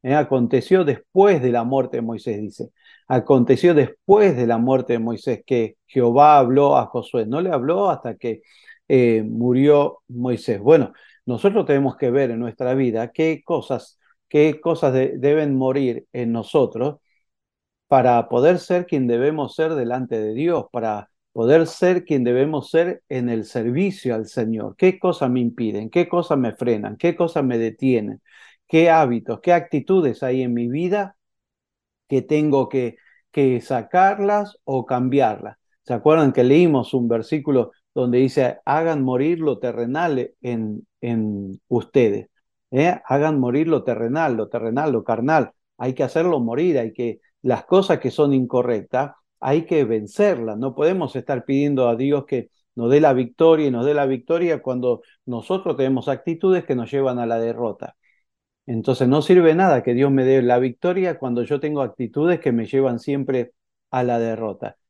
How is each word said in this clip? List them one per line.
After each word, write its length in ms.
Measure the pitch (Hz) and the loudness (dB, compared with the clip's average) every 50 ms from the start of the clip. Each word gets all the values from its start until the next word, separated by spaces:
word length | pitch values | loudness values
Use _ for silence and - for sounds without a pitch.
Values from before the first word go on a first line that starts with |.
| - | -2
Eh, 100 | 127 143 | 0 0
aconteció 720 | 151 135 - 139 127 120 117 - 127 - - 185 185 180 | 0 2 0 0 0 0 2 0 -2 2 2 2 2 2
después 560 | 143 123 - _ _ _ 185 196 208 196 147 | 0 -2 -4 _ _ _ 4 4 4 4 2
de 100 | 127 127 | 2 0
la 120 | 120 120 113 | 0 0 -2
muerte 340 | 120 135 135 123 120 - | -2 -2 -2 -2 -2 -4
de 40 | 120 117 | -6 -6
Moisés, 360 | 113 113 104 - 120 107 104 | -6 -8 -8 -8 -8 -6 -6
dice. 300 | 107 101 - - 113 - _ _ _ _ - _ _ | -8 -10 -10 -14 -16 -16 _ _ _ _ -20 _ _
Aconteció 640 | - 131 127 - - 139 131 120 - 131 123 - 175 170 | -2 -2 -2 2 4 4 4 6 4 2 4 4 4 4
después 640 | 151 135 - - _ _ - 196 214 208 190 143 | 4 2 2 -4 _ _ 4 6 6 6 4 2
de 100 | 123 123 | 0 0
la 100 | 117 117 113 | 0 0 0
muerte 340 | 117 127 135 127 123 - 123 | 0 0 0 0 0 -2 -2
de 60 | 113 | -2
Moisés 440 | 113 117 117 104 - 135 117 - - | -2 -6 -6 -6 -4 -6 -6 -6 -4
que 320 | - 135 120 113 104 _ _ _ | -2 0 0 0 -2 _ _ _
Jehová 500 | _ - 135 120 117 117 139 147 151 147 | _ -2 0 2 2 6 6 8 8 8
habló 400 | 143 131 120 131 139 143 143 143 | 6 6 4 4 4 4 4 4
a 80 | 131 113 | 2 0
Josué. 380 | - - 120 110 - - 123 110 | -2 -6 -8 -8 -4 -4 -4 -4
No 160 | 107 127 156 | -2 -4 -4
le 100 | 185 185 | -2 -2
habló 380 | 160 135 120 143 170 190 202 190 | -2 -2 -2 -2 -2 0 0 -2
hasta 260 | 151 - - 123 104 | -2 -4 -8 -12 -12
que, 260 | _ - 117 110 - _ _ _ _ _ - - _ _ | _ -8 -8 -8 -8 _ _ _ _ _ -20 -20 _ _
eh, 360 | - 143 127 123 117 113 110 110 | 2 4 4 4 4 2 2 0
murió 760 | 113 113 113 120 123 123 131 139 147 147 143 143 - - _ _ | -2 -4 -2 0 0 2 4 4 6 6 4 4 0 -4 _ _
Moisés. 520 | _ 127 120 123 127 123 110 - - 110 98 | _ -10 -6 -4 -4 -4 -4 -4 -6 -6 -2
Bueno, 340 | 101 131 160 156 123 - - _ - - _ _ _ | 4 6 6 6 4 0 -6 _ -20 -20 _ _ _
nosotros 400 | 123 123 113 - 202 202 220 151 | -6 -6 0 0 0 0 0 0
tenemos 320 | - 143 139 139 131 - | 0 0 0 0 -2 -2
que 140 | _ 143 123 | _ -2 0
ver 200 | 120 139 139 120 | 0 0 0 0
en 80 | 117 113 | -2 -6
nuestra 340 | 120 117 107 _ 127 123 131 | -6 -8 -8 _ -4 -2 -2
vida 360 | 139 135 120 110 113 117 123 | 0 0 0 -2 -4 -6 -6
qué 300 | _ - 160 160 156 143 _ | _ -2 -2 -2 -2 -6 _
cosas, 560 | - 170 135 - - 135 113 - - _ _ _ _ _ _ _ _ | -4 -4 -4 -4 -6 -8 -8 -8 -14 _ _ _ _ _ _ _ _
qué 320 | - 147 151 160 147 151 | 4 4 4 4 2 -2
cosas 320 | - 165 160 - - 139 127 | -2 -2 -2 0 0 0 2
de-, 240 | 131 131 - - | 2 0 -2 -4
deben 380 | 139 123 143 147 156 151 143 135 | -2 0 2 2 2 0 0 0
morir 500 | 131 131 131 131 143 135 123 113 123 - _ - | 0 0 0 0 0 -2 -2 -4 -6 -10 _ -8
en 180 | 123 120 117 | -6 -4 -4
nosotros 680 | 117 117 107 - - 151 127 101 - 113 123 147 147 _ _ _ _ _ _ _ _ _ _ _ _ _ _ _ _ _ _ | -4 -4 -6 0 0 0 0 2 -2 -4 -4 -4 -6 _ _ _ _ _ _ _ _ _ _ _ _ _ _ _ _ _ _
para 420 | _ 139 131 123 127 120 117 113 - | _ 2 4 6 6 4 2 2 0
poder 300 | 120 123 135 165 180 175 | 0 4 4 4 4 2
ser 260 | - - 180 180 175 | 0 -2 -2 -2 -2
quien 200 | 175 165 139 131 | -2 -2 -2 0
debemos 480 | 120 120 120 131 147 156 156 139 113 - | 0 0 2 2 0 0 -2 -6 -6 -4
ser 200 | - 160 160 165 | -4 -2 -2 -2
delante 440 | 143 123 113 123 127 127 120 113 110 | -4 -4 -4 -4 -6 -4 -6 -4 -4
de 140 | 107 107 110 | -4 -4 -4
Dios, 320 | 123 156 175 170 156 - - | -2 -2 -2 -2 -2 -4 -6
para 380 | - 120 110 110 107 104 101 _ _ _ _ _ _ | -8 -6 -4 -4 -6 -6 -10 _ _ _ _ _ _
poder 340 | 117 113 120 151 165 165 | -2 2 4 4 4 4
ser 360 | 165 - - 185 180 185 170 175 | 0 -2 0 0 2 2 0 -2
quien 180 | - 156 135 120 | -2 -2 0 0
debemos 480 | 120 123 127 139 151 156 139 - - | 0 2 2 0 0 -2 -6 -6 -2
ser 320 | - 165 175 180 180 - _ _ | 0 0 0 0 -4 -10 _ _
en 200 | 143 127 120 120 | -6 -4 -4 -2
el 160 | 117 113 104 | -4 -4 -6
servicio 680 | - - 123 110 120 123 156 196 196 190 - - 127 113 | -6 -6 -4 -4 -2 -2 -2 -2 -2 -4 -6 -6 -4 -4
al 120 | 110 110 | -4 -6
Señor. 480 | - - 131 113 113 113 110 104 104 - | -6 -6 -6 -4 -4 -4 -6 -6 -10 -2
¿Qué 220 | _ 185 185 185 - | _ 2 2 2 2
cosas 300 | - 180 165 - 143 123 | -2 -2 -2 0 -2 -2
me 100 | 123 127 | 0 0
impiden? 500 | 120 117 120 - 117 107 104 104 110 110 | -2 -2 -4 -4 -4 -4 -4 -6 -8 -4
¿Qué 200 | - 175 170 170 | -2 -2 -2 0
cosas 280 | - 180 165 - 156 | -2 -2 0 0 0
me 160 | 139 127 113 - | 0 0 -2 -4
frenan? 440 | - 123 123 117 104 104 104 107 | -4 -2 -2 -2 -2 -4 -10 -8
¿Qué 180 | - - 170 170 | -2 -2 -2 0
cosas 280 | - 175 160 - 156 139 | 0 -4 -2 -2 -2 -2
me 160 | 127 123 117 | 0 -2 -2
detienen? 600 | 117 113 110 _ 131 135 123 113 104 104 107 - _ _ _ - - _ _ _ _ | -2 -4 -4 _ 0 0 0 0 -2 -4 -10 -14 _ _ _ -20 -20 _ _ _ _
¿Qué 220 | _ - 160 170 170 | _ 2 4 6 6
hábitos, 500 | 160 165 151 123 120 113 - - 113 - | 6 4 4 2 0 -4 -4 -6 -10 -4
qué 120 | - 175 175 | 0 2 2
actitudes 720 | 170 165 - - 143 - - 190 190 165 131 110 - 139 | 2 0 -2 -6 -6 0 2 0 2 2 0 -2 -4 -4
hay 180 | 127 127 131 | -4 -2 -2
en 120 | 127 123 120 | -2 -2 -4
mi 140 | 120 120 | -4 -4
vida 480 | 120 127 151 175 180 196 208 196 190 _ _ _ _ _ _ _ _ _ _ _ _ _ _ _ _ _ _ _ | -4 -4 -4 -2 -2 -2 -2 -4 -6 _ _ _ _ _ _ _ _ _ _ _ _ _ _ _ _ _ _ _
que 140 | _ 135 131 | _ -2 -2
tengo 480 | 127 - 151 151 151 151 139 139 123 - | 0 0 0 0 2 2 2 0 0 0
que, 280 | - 131 123 117 113 _ _ _ _ _ _ _ | -2 -4 -4 -4 -8 _ _ _ _ _ _ _
que 300 | _ 143 139 131 127 117 | _ 0 2 2 0 -2
sacarlas 960 | - - 135 120 107 - - 180 190 196 208 208 202 202 208 208 208 202 _ _ _ | -4 -4 -6 -6 -4 -2 2 2 2 2 2 0 0 0 0 0 -2 -6 _ _ _
o 220 | - 135 131 123 | -6 -4 -4 -2
cambiarlas? 720 | - 131 123 127 131 135 139 127 110 104 98 - 107 113 _ _ _ _ _ _ | -2 -2 -2 0 0 2 2 2 2 -2 -6 -12 -16 -18 _ _ _ _ _ _
¿Se 100 | - 123 | -6 -6
acuerdan 400 | 117 - 151 156 165 151 135 - | 0 4 4 4 6 4 2 4
que 100 | 135 123 | 2 4
leímos 500 | 127 139 165 175 170 147 131 113 - - | 6 6 6 6 4 2 0 -2 -2 -4
un 120 | 131 120 | -2 0
versículo 640 | 117 117 113 110 - 156 151 135 151 139 123 120 - _ _ _ _ _ | 0 -2 -2 -2 -4 -6 -6 -2 0 0 0 0 -2 _ _ _ _ _
donde 260 | - 127 123 120 123 | -4 -2 0 2 2
dice, 400 | 135 127 - 143 127 123 - - _ | 2 2 2 0 0 0 -2 -6 _
"Hagan 380 | - 139 160 165 165 160 147 131 | -2 -2 0 0 -2 -2 -2 -2
morir 360 | 131 127 123 139 160 175 165 | -2 0 0 0 -2 -2 -2
lo 200 | 160 147 123 95 | -2 -4 -4 -4
terrenal 720 | - 120 110 113 117 117 135 156 180 165 143 127 123 - _ _ | -6 -8 -6 -6 -6 -6 -4 -4 -2 -2 -2 -4 -4 -6 _ _
en, 460 | - 123 120 113 110 107 104 - - _ _ _ | -10 -8 -6 -6 -6 -8 -8 -12 -14 _ _ _
en 600 | - 120 117 113 110 107 104 101 101 95 95 - _ | -8 -4 -4 -2 -4 -4 -6 -8 -10 -12 -14 -16 _
ustedes"? 600 | _ 123 117 - _ _ 139 120 107 101 98 92 _ _ _ _ _ _ _ _ _ | _ -4 -4 -4 _ _ 2 2 2 0 -4 -8 _ _ _ _ _ _ _ _ _
¿Eh? 280 | 127 131 151 175 180 - - | -2 0 0 0 0 -4 -4
Hagan 340 | - 131 143 147 160 156 139 | -2 -2 0 0 0 0 -2
morir 280 | 127 123 123 147 160 | -2 0 0 -2 0
lo 160 | 165 156 127 - | 0 -2 -2 -2
terrenal, 520 | 131 117 110 117 113 135 160 165 147 120 | -4 -4 -4 -4 -4 -2 -2 -2 -2 -2
lo 140 | 110 107 - | -4 -6 -6
terrenal, 420 | - 117 110 113 113 139 156 156 | -6 -6 -6 -4 -4 -2 -2 -2
lo 120 | 127 113 - | -2 -4 -2
carnal. 480 | - 113 110 117 143 160 151 123 - _ _ _ _ _ | -4 -4 -4 -2 0 0 0 0 -2 _ _ _ _ _
Hay 160 | _ 120 131 131 | _ -8 -8 -4
que 100 | - 139 | -4 -6
hacerlo 360 | 127 - 160 170 180 165 135 | -2 -2 -2 0 0 0 -2
morir, 400 | 120 117 117 139 170 185 156 127 | -2 -4 -4 -2 -2 0 0 -2
hay 140 | 113 113 - | -4 -4 -8
que, 260 | - 120 117 104 _ _ _ _ _ | -6 -8 -8 -8 _ _ _ _ _
las 240 | - 127 120 104 - | -2 -2 -2 -2 -2
cosas 340 | - 180 190 185 - 170 - | 2 2 2 4 2 -2 0
que 120 | - 127 | -2 -6
son 220 | - - 151 143 135 | 0 0 0 2 2
incorrectas, 800 | 131 127 123 - 123 123 123 117 104 98 _ - 127 143 147 - _ _ _ _ _ | 0 0 0 -2 -2 -2 -2 -4 -4 -6 _ -4 -4 -4 -4 -10 _ _ _ _ _
hay 260 | - 135 147 165 165 | -2 0 0 0 0
que 180 | - 175 156 135 | 0 0 0 0
vencerlas. 720 | 110 113 110 104 98 - - 202 208 175 123 117 110 104 | 0 -2 -4 -4 -6 -2 0 0 0 0 -2 -4 -8 -6
No 180 | 107 131 135 120 | -6 -6 -6 -4
podemos 400 | - 147 165 190 185 160 123 - | 0 0 0 0 0 -4 -6 -8
estar 300 | 131 - - 139 127 - | -10 -6 -6 -6 -6 -4
pidiendo 440 | - 139 139 147 147 143 131 127 120 | -2 -2 0 0 0 0 0 0 0
a 60 | 117 | 0
Dios 300 | 113 131 139 147 139 135 | 0 0 0 0 -2 -2
que 240 | - 139 123 113 _ _ _ _ _ _ | -4 -6 -6 -6 _ _ _ _ _ _
nos 160 | 120 117 117 | -4 0 4
dé 100 | 135 147 | 4 6
la 120 | 160 143 131 | 6 4 2
victoria 540 | 127 127 120 _ - 160 165 165 156 151 | 2 -2 -4 _ 2 4 4 4 4 2
y 40 | 139 | -2
nos 140 | 123 117 123 | -2 -2 -2
dé 80 | 143 147 | 0 0
la 120 | 147 139 | 0 0
victoria 560 | 135 135 120 - - 165 170 175 170 156 127 | -2 -2 -6 -4 -4 -2 -2 0 -2 -2 -4
cuando 400 | - 131 127 127 123 123 120 - _ _ _ _ _ | -4 -6 -6 -2 -2 -2 -2 -2 _ _ _ _ _
nosotros 520 | 127 120 113 107 - 185 190 190 175 151 | -10 -10 -10 -6 -6 -6 -4 -4 -6 -2
tenemos 300 | - 135 131 135 127 - | -2 0 0 0 -2 -2
actitudes 580 | 143 135 131 - 170 165 165 - 190 185 175 - | -4 -6 -4 -6 -8 -6 0 2 2 2 2 0
que 100 | - 135 | -4 -4
nos 160 | 123 117 117 | -4 -4 -4
llevan 280 | 143 139 135 131 127 123 | -2 -2 -2 -2 -2 -2
a 60 | 120 | -4
la 140 | 113 117 113 | -2 -2 -2
derrota. 560 | 113 117 117 117 120 110 98 - - - _ _ _ _ _ _ _ _ _ _ _ _ _ _ _ | -2 -4 -4 -4 -6 -6 -6 -10 -14 -18 _ _ _ _ _ _ _ _ _ _ _ _ _ _ _
Entonces 400 | - 120 113 - 135 127 - 135 | -8 -6 -4 -2 -2 0 0 2
no 140 | 123 135 151 | 2 2 2
sirve 340 | 147 - 185 180 170 160 156 | 4 4 4 6 6 6 4
nada 280 | 175 190 185 147 123 - | 4 2 2 2 2 0
que 100 | 127 120 | -2 0
Dios 180 | 123 139 139 | 0 2 2
me 140 | 139 135 127 | 2 2 2
dé 160 | 131 135 135 | 4 4 4
la 180 | 123 123 123 123 | 4 2 2 2
victoria 580 | 127 127 120 _ - 175 180 190 185 180 151 - | 0 -2 -4 _ -4 -2 0 0 -2 -2 -4 -6
cuando 240 | 135 123 120 120 117 | -6 -4 -4 -4 -2
yo 160 | 120 147 139 | -4 -4 -4
tengo 220 | 151 151 151 143 | -4 -4 -4 -4
actitudes 580 | 135 113 - - 127 110 - 143 151 175 175 165 | -4 -6 -6 -8 -10 -6 -4 -2 0 0 0 0
que 120 | - 147 | 0 -2
me 140 | 117 117 110 | -2 -2 -4
llevan 320 | 95 - 135 135 131 120 117 | -2 -2 0 0 0 -2 -4
siempre 540 | - - 139 139 135 135 131 123 117 120 _ _ _ _ _ _ _ _ | -6 -6 -6 -4 -4 -4 -4 -4 -4 -6 _ _ _ _ _ _ _ _
a 120 | - 127 123 | -4 -2 -2
la 160 | 123 120 117 | -2 -2 -2
derrota. 580 | 117 113 113 110 113 107 95 - - - - _ _ | -2 -4 -4 -6 -6 -8 -8 -10 -14 -16 -16 _ _